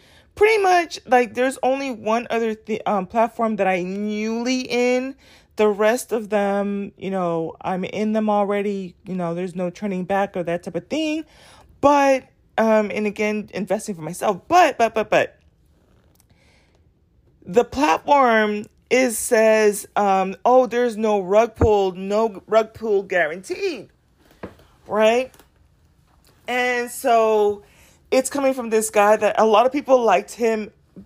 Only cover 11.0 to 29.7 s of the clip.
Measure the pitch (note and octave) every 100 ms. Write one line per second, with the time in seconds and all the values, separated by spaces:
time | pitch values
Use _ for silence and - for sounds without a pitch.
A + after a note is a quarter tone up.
11 | D#4 D#4 D#4 _ - - _ _ C#4 C#4+
12 | C#4 C4+ - _ _ - A3 A3 G#3 G#3
13 | G#3 G#3 G#3+ G#3+ G#3+ - G3+ G#3 G#3+ E3+
14 | D#3 F3+ A3 F#3 - F4 D#4+ B3+ A3+ A3
15 | G#3 D#3+ - _ _ _ _ _ _ _
16 | _ _ _ _ _ _ _ _ _ _
17 | _ _ _ _ - F#3+ A#3 B3+ D4+ -
18 | - C#4+ B3+ A3 G#3+ G#3 - _ - B3
19 | B3+ G#3+ - A3 A3 A3 G#3+ G3+ - -
20 | G3+ F#3+ F#3+ F#3+ - B3+ B3 A#3+ B3 G#3
21 | A3 G#3 F3+ G#3 A#3 - G#3+ G#3 F#3+ F3+
22 | G3 G#3 A3+ F#3 - A3 A3 - A3 G3
23 | F3+ F3+ D3+ F3+ F#3+ F#4 G4 B3+ C3 _
24 | _ _ _ _ - - _ _ - G#3
25 | A3 A#3+ B3+ _ _ _ _ _ _ _
26 | _ _ _ _ - B3 B3 A#3+ A#3+ -
27 | C4+ A#3 A3 G#3+ G#3 G#3 - _ _ _
28 | _ C4 B3+ C#4 C4+ C4 A#3 A3 A3 G#3
29 | G3+ G#3+ G#3 - A3 A3 B3+